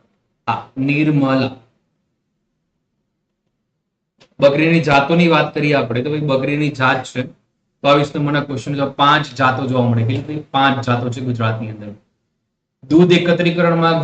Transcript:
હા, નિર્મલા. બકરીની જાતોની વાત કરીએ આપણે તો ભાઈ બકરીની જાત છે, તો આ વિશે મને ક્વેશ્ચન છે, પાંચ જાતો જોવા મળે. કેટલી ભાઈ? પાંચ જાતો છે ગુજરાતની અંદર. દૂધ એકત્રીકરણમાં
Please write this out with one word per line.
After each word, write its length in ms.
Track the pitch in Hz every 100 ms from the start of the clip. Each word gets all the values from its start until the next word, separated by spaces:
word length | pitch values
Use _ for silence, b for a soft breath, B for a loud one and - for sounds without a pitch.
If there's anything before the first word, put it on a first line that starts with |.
| _ _ _ _ -
હા, 120 | 113 - 131 139
નિર્મલા. 600 | 143 151 143 135 131 123 - _ _ _ _ _ _ _ _ _ _ _ _ _ _ _ _ _ _ _ _ _ _ _ _ _ _ _ -
બકરીની 440 | 139 147 160 165 147
જાતોની 400 | 139 139 170 170
વાત 140 | 151 147 151
કરીએ 180 | 147 139
આપણે 240 | 120 120
તો 100 | 147
ભાઈ 160 | 151 147
બકરીની 380 | 127 139 147 147 127
જાત 200 | 131 135 -
છે, 140 | 127 - - _ _ _ _
તો 80 | 139
આ 80 | 147
વિશે 200 | 147 151
મને 220 | 147 147 -
ક્વેશ્ચન 320 | 127 143 139
છે, 80 | 139 -
પાંચ 320 | 143 151 147 -
જાતો 280 | 131 123 127
જોવા 160 | 127 123
મળે. 160 | 117 113
કેટલી 180 | - 151
ભાઈ? 180 | 151 -
પાંચ 320 | 135 135 123 120
જાતો 260 | 120 123 131
છે 100 | 127
ગુજરાતની 420 | 113 113 110 110
અંદર. 180 | 104 104 104 _ _ _ _ _ _ _ _
દૂધ 280 | 135 156 175 175
એકત્રીકરણમાં 840 | 175 170 170 170 170 165 165 160